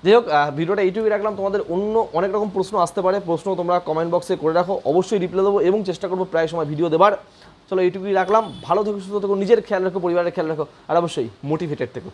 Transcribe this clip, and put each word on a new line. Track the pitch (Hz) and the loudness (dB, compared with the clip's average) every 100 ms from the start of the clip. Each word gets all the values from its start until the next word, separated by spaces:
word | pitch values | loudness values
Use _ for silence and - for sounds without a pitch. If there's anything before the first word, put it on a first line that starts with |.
যাই | 175 | 6
হোক, | 226 226 | 4 6
আহ, | 147 147 | 2 2
ভিডিওটা | 143 165 202 | 0 -2 0
এইটুকুই | 190 190 220 | 0 2 0
রাখলাম। | 208 208 196 | 0 -2 -2
তোমাদের | 196 202 - | -2 -2 -2
অন্য | 175 208 220 220 | -2 0 0 0
অনেক | 160 190 202 | 0 0 0
রকম | 208 | -2
প্রশ্ন | 190 185 208 | -2 -2 0
আসতে | 170 - | 0 0
পারে, | 185 196 | 0 0
প্রশ্ন | 185 165 196 185 | -2 -4 -2 -4
তোমরা | 175 175 | 0 0
কমেন্ট | 175 156 170 | 0 -2 0
বক্সে | 175 - 185 | -2 -2 -2
করে | 151 | 2
রাখো, | 165 180 196 - | 2 0 -2 0
অবশ্যই | 165 185 214 | 0 2 -2
রিপ্লাই | 180 185 196 | -2 0 2
দেবো | 202 | 2
এবং | 170 208 | 2 2
চেষ্টা | 185 170 190 | -2 -6 -4
করবো | 185 | -4
প্রায় | 185 165 160 | -2 0 -2
সময় | 165 147 | -2 -4
ভিডিও | 151 170 | -2 0
দেবার। | 160 196 202 - - - - - | 6 4 4 -8 -20 -20 -20 -6
চলো | 190 | 0
এইটুকুই | 180 185 196 | 0 0 -2
রাখলাম, | 190 185 214 214 170 | 0 4 2 2 -10
ভালো | - 185 | -2 0
থেকো, | 214 202 | 0 -4
সুস্থ | 190 208 | -6 -4
থেকো, | 196 196 | 0 0
নিজের | 196 226 | 4 2
খেয়াল | - 196 | 2 -2
রাখো, | 185 180 | 0 -2
পরিবারের | 175 175 175 | 0 0 0
খেয়াল | 170 160 | -2 -4
রাখো, | 156 147 - - | -4 -6 -10 0
আর | 160 | 0
অবশ্যই | 170 - 117 - | 0 -4 -6 -6
মোটিভেটেড | 143 156 170 147 120 | -4 -4 -4 -6 -6
থেকো। | - 90 | -8 -14